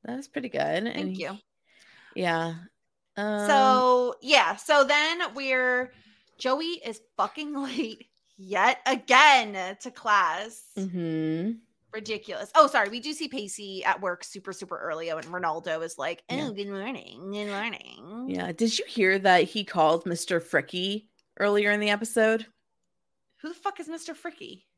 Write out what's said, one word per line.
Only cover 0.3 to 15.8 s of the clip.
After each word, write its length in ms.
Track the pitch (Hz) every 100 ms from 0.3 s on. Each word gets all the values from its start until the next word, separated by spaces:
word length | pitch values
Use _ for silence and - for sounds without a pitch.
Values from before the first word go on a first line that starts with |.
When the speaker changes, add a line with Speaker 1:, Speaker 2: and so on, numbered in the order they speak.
| - 254
Speaker 1:
good. 120 | -
And 320 | 151 160 226
Speaker 2:
Thank 220 | - 190 185
Speaker 1:
he 60 |
Speaker 2:
you. 140 | 160 208 _ _ _ _ _ - -
Speaker 1:
Yeah. 400 | - 180 165 165 165 175 _ _ _ _ -
Um, 300 | 208 208 208
Speaker 2:
So, 680 | 277 262 254 254 247 247 -
yeah. 340 | 254 285 175 214
So 280 | - 294
then 500 | 269 294 311 339 330
we're, 580 | 226 269 262 254 254 254 - _ _ _ _
Joey 420 | 254 269 330 339
is 160 | 240 220 _ -
fucking 380 | 208 - 302
<laughs> 80 | 285
late 460 | 269 254 226 220 - _ _ _
yet 440 | 190 196 214 254 254
again 920 | 254 - 247 302 269 214 196 185 202
to 100 | 254
class. 720 | - 226 208 175 170 220 226 - -
Speaker 1:
Mm-hmm. 760 | 196 180 165 160 160 160 196 226 _ _ _
Speaker 2:
Ridiculous. 580 | 220 214 208 - 185 -
Oh, 120 | 320 285
sorry. 220 | 269 202
We 120 | 240
do 120 | 269
see 160 | 302 311
Pacey 560 | 254 202 - 202 190
at 160 | - 185
work 240 | 190 180
super, 280 | - 202 190
super 240 | 185 185 165
early, 320 | 156 160 165
and 120 | 160 156
Ronaldo 560 | 180 170 160 170 160